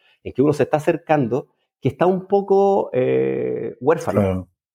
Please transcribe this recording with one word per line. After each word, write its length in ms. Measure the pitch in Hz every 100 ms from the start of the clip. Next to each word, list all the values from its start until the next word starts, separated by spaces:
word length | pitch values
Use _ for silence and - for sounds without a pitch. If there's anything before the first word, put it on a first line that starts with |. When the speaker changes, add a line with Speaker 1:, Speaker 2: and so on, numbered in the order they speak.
| _ _
Speaker 1:
en 80 | -
que 100 | -
uno 100 | 147
se 120 | 143
está 140 | 123 151
acercando, 720 | 160 165 - 151 113 127 - _ _ _
que 80 | -
está 160 | - 175
un 200 | 185 185
poco, 640 | 202 196 196 196 196 -
eh, 840 | 127 131 131 135 131 127 120 117 -
huérfano, 400 | 127 165 - 104
Speaker 2:
Claro. 280 | 95 92 - _ _